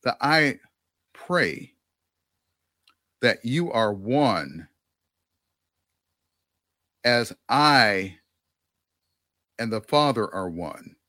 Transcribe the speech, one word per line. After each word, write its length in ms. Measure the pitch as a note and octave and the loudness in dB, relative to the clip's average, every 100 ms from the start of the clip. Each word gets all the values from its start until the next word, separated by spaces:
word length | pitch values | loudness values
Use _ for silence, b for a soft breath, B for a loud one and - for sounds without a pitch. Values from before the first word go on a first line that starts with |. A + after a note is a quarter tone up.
that, 120 | B2+ - | -4 -2
"I 360 | C#3+ D#3 D3 - _ _ _ _ _ | 2 2 2 -2 _ _ _ _ _
pray 600 | - - F3 F#2+ - C#3 _ _ _ _ _ _ _ _ _ _ _ _ _ _ _ | -20 -4 -2 -2 -4 -14 _ _ _ _ _ _ _ _ _ _ _ _ _ _ _
that 240 | B2 - | -2 0
you 260 | A#2 C#3+ E3+ | -2 -2 0
are 200 | A2+ A2 | 0 0
one 760 | G2 G2+ C3+ C#3 F2+ C#2+ D#2 E2+ _ _ _ _ _ _ _ _ _ _ _ _ _ _ _ _ _ _ _ _ _ _ _ | -2 -2 2 2 0 -4 -12 -18 _ _ _ _ _ _ _ _ _ _ _ _ _ _ _ _ _ _ _ _ _ _ _
as 300 | B2 A#2+ A#2 - - | 0 0 -2 -10 -2
I 680 | C3+ D3+ C#3 A2 G2 F#2+ F2+ _ _ _ _ _ _ _ _ _ _ _ _ _ - | 2 4 6 4 2 -4 -12 _ _ _ _ _ _ _ _ _ _ _ _ _ -10
and 120 | A#2 | -6
the 120 | G#2+ | -6
Father 500 | - D3 D3 A#2+ G#2 | 0 2 2 0 -4
are 160 | F#2+ F#2 | -6 -8
one"? 480 | E2 E2 - - _ | -8 -10 -12 -18 _